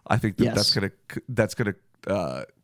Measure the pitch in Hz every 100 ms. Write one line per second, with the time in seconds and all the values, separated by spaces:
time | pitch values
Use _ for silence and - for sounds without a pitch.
0 | - 104 110 92 117 107 104 - 98 -
1 | - - - 117 107 - 104 95 _ _
2 | - 98 80 64 - _